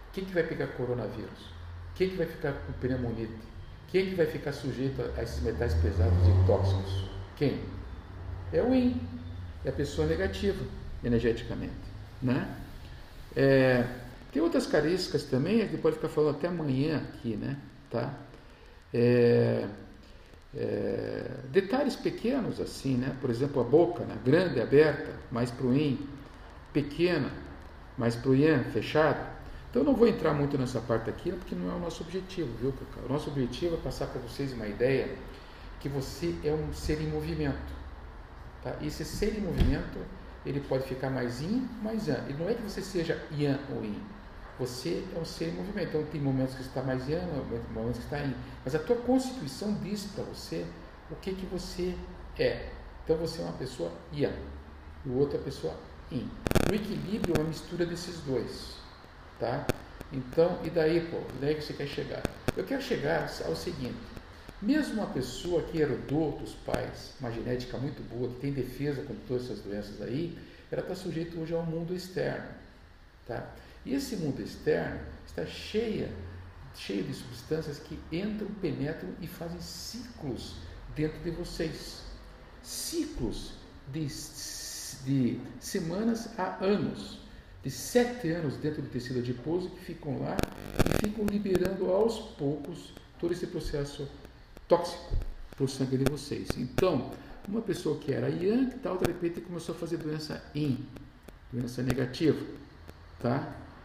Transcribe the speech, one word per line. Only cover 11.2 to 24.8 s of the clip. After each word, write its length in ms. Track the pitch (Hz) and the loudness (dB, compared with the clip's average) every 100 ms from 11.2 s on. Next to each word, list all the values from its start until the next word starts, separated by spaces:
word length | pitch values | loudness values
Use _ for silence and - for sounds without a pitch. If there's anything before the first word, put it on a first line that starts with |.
| 117 113 - 101 - - - - - - | 6 2 0 -4 -4 -6 -10 -10 -12 -2
né? 360 | 127 139 196 - - - - - - - - 139 | 2 2 0 -6 -10 -12 -12 -14 -14 -14 -4 4
É, 500 | 135 135 131 123 117 - - - - | 8 10 8 6 4 -2 -10 -14 -4
tem 100 | 277 | 2
outras 240 | 339 277 - | 4 4 4
características 580 | 165 147 185 - 143 | 4 4 2 2 0
também, 380 | - 131 160 226 | 2 2 6 4
a 40 | 180 | 4
gente 120 | 156 | 2
pode 160 | 160 | 2
ficar 140 | 156 156 | 2 0
falando 280 | 151 151 143 | 4 4 4
até 120 | 175 | 0
amanhã 500 | 175 151 131 151 135 | 0 2 4 4 2
aqui, 380 | - - 117 104 | -2 -6 -4 -2
né? 200 | 120 143 - - - | -2 -4 -8 -16 -4
Tá? 240 | 117 139 - - - - - - - - | -2 -2 -6 -12 -18 -18 -20 -20 -20 -2
É, 760 | 120 120 123 120 120 117 113 107 104 - - - - - - - 117 | 6 8 10 10 8 6 4 0 -6 -14 -18 -20 -20 -20 -20 -10 -4
é, 760 | 110 107 104 107 110 107 - - - | -2 0 0 0 -2 -4 -6 -6 2
detalhes 440 | 165 190 262 285 | 4 4 4 2
pequenos 640 | - 170 - 226 269 175 - | 2 -2 0 2 2 2 0
assim, 360 | 85 - 135 123 | -4 -2 2 2
né? 200 | 131 120 | 2 0
Por 100 | 131 | 0
exemplo, 300 | 113 139 131 | 2 2 2
a 40 | |
boca, 380 | 120 147 170 - | 8 8 8 4
né? 120 | - 107 | -4 0
Grande, 360 | 120 165 180 127 | 6 6 6 2
aberta, 520 | 110 139 | 6 10